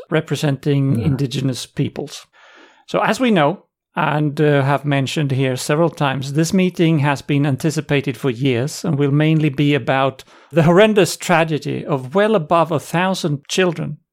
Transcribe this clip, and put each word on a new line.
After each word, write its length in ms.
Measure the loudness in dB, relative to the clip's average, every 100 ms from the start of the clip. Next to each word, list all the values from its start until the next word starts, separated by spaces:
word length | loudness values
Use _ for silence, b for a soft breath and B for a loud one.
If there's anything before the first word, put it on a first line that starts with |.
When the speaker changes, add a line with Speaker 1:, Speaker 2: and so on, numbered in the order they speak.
| -4
Speaker 1:
representing 880 | -4 -2 -4 -2 -2 -2 0 0 0
Speaker 2:
Yeah. 80 | 0
Speaker 1:
Indigenous 580 | 0 -2 -2 -4 -4 -10
peoples. 600 | -4 -4 -4 -12 -12 -20 b b b b b _
So 140 | -2
as 200 | -2 0
we 100 | 2
know, 360 | 4 2 0 _ _ _
and, 460 | -4 -2 0 -2 0
uh, 220 | 2 4
have 220 | 2 0
mentioned 460 | 0 -2 -2 -2 -2
here 240 | 0 0 -2
several 340 | -2 0 0
times, 420 | 0 -2 -2 -4
this 200 | -2 0
meeting 480 | 2 0 2 2 2
has 220 | 2 -2
been 240 | -2 0 0
anticipated 680 | 0 -2 -2 -2 -2 -2 -4
for 140 | -4
years 540 | -2 0 0 -2 -4
and 140 | -4 0
will 120 | 2
mainly 360 | 2 2 2 0
be 260 | 0 0
about 500 | 0 0 0 0 -2 -16 b b
the 120 | 2
horrendous 520 | 4 6 6 4 2 0
tragedy 680 | 0 2 2 -2 -4 -8
of 300 | -4 -6 -2
well 200 | 0 2
above 380 | 2 2 0 2
a 80 | -2
thousand 640 | -2 -2 -2 -2 -2 -4 -6
children 500 | 0 0 0 -8 -10 _